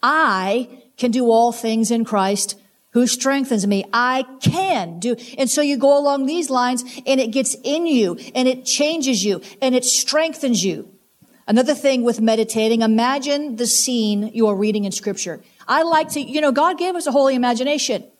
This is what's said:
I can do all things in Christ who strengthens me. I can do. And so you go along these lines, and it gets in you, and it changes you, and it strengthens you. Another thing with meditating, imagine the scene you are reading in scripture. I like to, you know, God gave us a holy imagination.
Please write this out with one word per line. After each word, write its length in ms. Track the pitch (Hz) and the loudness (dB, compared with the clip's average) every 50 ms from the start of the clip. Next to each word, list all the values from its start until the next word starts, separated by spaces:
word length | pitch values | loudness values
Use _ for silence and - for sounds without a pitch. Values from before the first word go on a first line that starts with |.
I 800 | - 240 294 311 320 277 202 185 185 190 202 240 262 240 - - - _ _ | 2 2 2 2 2 2 2 0 0 0 -2 -2 -2 -6 -12 -20 -20 _ _
can 140 | _ - 247 | _ -2 0
do 180 | 220 254 254 233 | 2 2 2 4
all 220 | 226 226 233 240 | 4 6 4 4
things 400 | 233 233 - 226 220 220 226 214 | 0 -2 -4 -2 0 0 0 0
in 140 | 233 233 226 | 0 0 0
Christ 500 | 220 214 208 190 190 202 202 - - - - _ _ _ _ _ _ | 0 0 0 0 0 0 -2 -2 -6 -8 -12 _ _ _ _ _ _
who 140 | _ 240 247 | _ 2 2
strengthens 600 | 254 - - - 269 269 277 277 269 262 214 185 | 2 0 -2 0 0 0 0 0 0 0 0 0
me. 180 | 202 202 196 190 - - | 2 0 0 -2 -2 -2
I 320 | 233 240 247 262 262 269 262 - - | 0 0 2 0 -2 -2 -6 -8 -2
can 580 | - - - 339 381 381 349 254 190 170 165 165 | -2 0 0 0 0 0 0 -2 -2 -6 -10 -8
do. 160 | 180 233 240 226 - - - | -4 -4 -4 -4 -6 -18 -6
And 120 | - 269 247 | -4 -2 -2
so 120 | - - | 0 0
you 160 | 294 294 285 | 0 0 0
go 200 | 262 226 277 285 | 2 4 4 4
along 280 | 285 285 285 277 285 269 | 4 4 2 0 0 0
these 240 | 262 302 349 339 247 | -2 -2 -2 -4 -2
lines, 340 | 262 254 247 247 254 247 247 - - - - | 0 0 0 0 -2 -4 -6 -10 -14 -14 -4
and 140 | - 269 262 | -2 0 0
it 120 | 262 240 | 0 0
gets 240 | 214 269 262 - - - - | 0 -2 -2 -2 -4 -6 -4
in 220 | 233 285 320 339 | -4 -2 -2 0
you, 320 | 339 302 254 220 185 175 - - - - | 0 2 2 2 0 -2 -6 -10 -8 -4
and 140 | 254 254 | 0 0
it 180 | 254 262 254 254 | 0 0 -2 -4
changes 580 | - - - 294 302 320 330 285 262 262 202 180 | -4 -2 0 0 0 0 -2 -2 -2 -2 0 0
you, 180 | 208 196 175 - - - - | -2 -2 -4 -6 -14 -10 -4
and 140 | - 262 254 | -2 0 0
it 100 | 254 254 | 0 0
strengthens 800 | - - - 247 - - 302 320 330 311 - - 269 240 202 175 | 0 0 0 0 0 0 0 0 0 -4 -4 -2 0 0 0 0
you. 280 | 196 165 - - - - _ _ _ _ _ _ _ _ _ _ | -2 -4 -4 -8 -16 -18 _ _ _ _ _ _ _ _ _ _
Another 260 | - 214 226 254 240 294 | 0 2 2 4 2 0
thing 300 | 285 - 277 269 254 233 | 0 2 0 2 2 2
with 180 | 240 233 - | 0 0 2
meditating, 600 | 220 220 220 220 220 220 - 220 220 220 226 226 | 2 2 4 2 2 0 0 0 2 2 2 2
imagine 760 | 226 220 220 220 233 247 269 285 262 277 285 285 294 302 247 | 4 4 4 4 4 2 0 -2 -2 -2 -2 -2 -2 -6 -6
the 120 | 220 240 | -4 -2
scene 640 | 233 - - - - 254 240 220 208 208 202 208 214 - | 0 0 0 0 0 0 0 0 0 0 -2 -2 -4 0
you 140 | 226 226 | 0 2
are 80 | 214 208 | 2 2
reading 300 | 190 208 214 208 214 202 | 2 0 0 0 0 -2
in 60 | 196 | -4
scripture. 500 | 185 - - 214 196 202 - 180 160 - - _ _ _ - | -6 -6 -6 -6 -6 -6 -6 -8 -10 -12 -14 _ _ _ -6
I 160 | - 233 294 320 | -2 0 0 2
like 260 | 339 330 311 311 311 | 2 2 2 0 0
to, 120 | - 302 | -4 -8
you 200 | 277 - 247 302 | -8 -4 -4 0
know, 100 | 302 294 | 2 2
God 260 | 254 226 294 349 370 | 2 2 2 0 0
gave 180 | 294 339 370 370 | 0 -2 -4 -2
us 120 | 349 330 | -4 -4
a 40 | 302 | 0
holy 240 | 254 285 277 269 269 | 2 2 2 4 2
imagination. 680 | 254 240 247 240 226 254 277 294 294 - - 247 190 - - _ | 2 2 0 0 0 0 -2 -2 -2 -2 -2 -4 -4 -4 -10 _